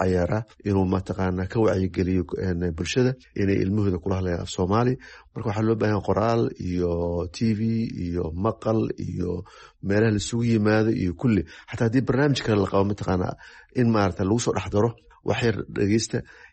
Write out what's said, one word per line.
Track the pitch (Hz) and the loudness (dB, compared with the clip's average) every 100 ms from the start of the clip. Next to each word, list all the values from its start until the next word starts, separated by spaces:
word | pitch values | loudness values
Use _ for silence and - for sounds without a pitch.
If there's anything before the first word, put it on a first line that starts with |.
ciyaaraa | 92 90 87 107 117 - | 2 2 2 -2 -4 -8
inuu | 104 98 | 0 2
mataqaana | 92 95 98 95 92 90 92 | 2 0 -2 -4 -2 -2 -4
ka | 117 | 0
wacyigeliyo, | 107 95 92 90 90 92 85 - | 2 2 0 0 0 0 -2 -4
een, | 92 87 87 80 | -4 -2 -2 -4
bulshada | 87 131 127 131 - | -2 2 0 0 -10
inay | - 98 98 | -2 0 2
ilmahooda | 95 107 101 90 | 0 0 0 -2
kula | 98 92 | -2 -2
hadlayaan | 92 85 | -2 -4
af | 95 | -4
Soomaali. | - 90 107 123 131 - - - | -4 0 2 2 -2 -8 -20 -16
Marka | - 117 | -8 -4
waxaa | 101 | 0
loo | 110 110 | 0 2
baahan | 107 101 | 2 0
yahay | - | 0
qoraal | 95 113 117 120 - | 0 2 2 0 -4
iyo | 90 87 87 85 85 87 85 | -4 -2 0 0 -2 -2 -6
T | - 113 | -2 0
V | 107 113 113 117 - | 0 0 -2 -4 -6
iyo | 87 87 80 85 | -4 -4 -4 -2
maqal | 107 - 110 113 110 - | -2 -2 0 0 -2 -6
iyo | 98 95 87 90 - - - _ | -8 -6 -4 -6 -10 -20 -20 _
meelaha | 95 104 113 | 0 2 2
la | 104 | 0
isugu | - 117 | -2 -2
yimaado | 117 113 104 110 110 | 2 2 4 4 2
iyo | 104 92 | 0 -2
kulli. | - 120 92 - - - | 0 2 2 0 -12 -16
Xataa | - 117 | -2 0
haddii | 131 | 2
barnaamij | 113 123 147 131 | 2 2 2 2
kale | - 101 | 2 2
la | 98 | 2
qabo | 98 | 2
mataqaana | 101 101 98 92 90 - - - - | 0 -2 -2 0 -2 -6 -18 -20 -8
in | 127 117 | 0 2
maaragta | 110 98 - | 4 2 0
lagu | 95 117 | 0 2
soo | - | 0
dhex | - 92 | -2 -2
daro, | 101 117 - - - | 2 0 -2 -18 -10
wax | - 107 | -4 0
yar | 120 - - | 0 -2 -6
dhegeysta, | - 98 113 - 123 - - - | -2 2 2 0 -6 -6 -20 -20